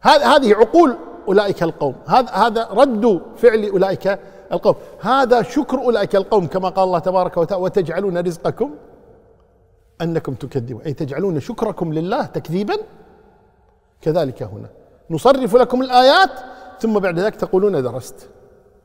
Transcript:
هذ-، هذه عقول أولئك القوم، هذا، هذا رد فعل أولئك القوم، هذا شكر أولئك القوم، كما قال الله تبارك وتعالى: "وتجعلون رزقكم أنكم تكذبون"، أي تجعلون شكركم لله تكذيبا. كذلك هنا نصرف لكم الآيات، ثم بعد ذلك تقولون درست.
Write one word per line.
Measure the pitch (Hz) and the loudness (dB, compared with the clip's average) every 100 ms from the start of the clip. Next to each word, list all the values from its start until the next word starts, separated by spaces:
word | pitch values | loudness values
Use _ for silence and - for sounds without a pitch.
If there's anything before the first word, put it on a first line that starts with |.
هذ-، | 226 294 | 4 4
هذه | 240 294 254 | 6 4 4
عقول | 208 226 330 330 214 - - - | 4 6 6 4 2 -12 -14 0
أولئك | 196 202 - | 0 2 -2
القوم، | 165 - 143 131 - | -4 -4 -6 -6 0
هذا، | 214 247 | 2 2
هذا | 185 233 208 226 | 0 0 0 -4
رد | 202 277 220 233 175 - - | 2 2 4 2 0 -4 2
فعل | 233 220 208 | 2 2 -2
أولئك | 190 190 180 185 196 - - - | 0 0 -2 -4 -4 -8 -20 -10
القوم، | 175 214 160 - - | -2 0 -2 -4 -10
هذا | 190 262 254 240 | -2 0 2 2
شكر | 208 - 277 254 | 0 -4 -4 -2
أولئك | 240 220 202 202 | 0 -2 0 -2
القوم، | 196 214 170 | 0 0 0
كما | 190 185 | -4 -4
قال | 185 | -2
الله | 185 175 | 0 0
تبارك | 175 185 180 180 | 0 0 -2 -2
وتعالى: | 165 196 | -2 -2
"وتجعلون | 185 208 160 165 202 175 | -2 -2 -2 -4 -4 -4
رزقكم | 180 165 170 - 277 302 - - _ _ _ _ _ _ _ _ _ _ | -4 -4 -6 -4 -6 -6 -20 -20 _ _ _ _ _ _ _ _ _ _
أنكم | 165 165 - | -4 -4 -4
تكذبون"، | 127 139 139 120 113 | -10 -6 -6 -6 -10
أي | 160 | -10
تجعلون | 135 143 139 196 156 | -6 -6 -4 -2 -4
شكركم | - 226 220 185 170 | -6 -6 -6 -4 -4
لله | 156 170 214 180 | -4 -4 -4 -4
تكذيبا. | 160 - 170 208 415 427 - - _ _ _ _ _ _ _ _ _ | -8 -6 -6 -4 -6 -8 -20 -20 _ _ _ _ _ _ _ _ _
كذلك | - 165 139 - | -4 -2 -2 -6
هنا | 107 104 110 - _ _ _ | -14 -14 -18 -20 _ _ _
نصرف | 160 233 269 247 233 | 0 2 2 4 2
لكم | 240 247 | 2 0
الآيات، | 262 247 262 311 269 - - - - - | 2 4 6 6 2 -2 -18 -20 -20 -6
ثم | 226 208 | -2 0
بعد | 190 170 | 0 -2
ذلك | 208 - | -4 -4
تقولون | 175 185 202 175 | -2 0 2 0
درست. | 127 123 - - - _ _ _ _ _ | -4 -6 -12 -20 -20 _ _ _ _ _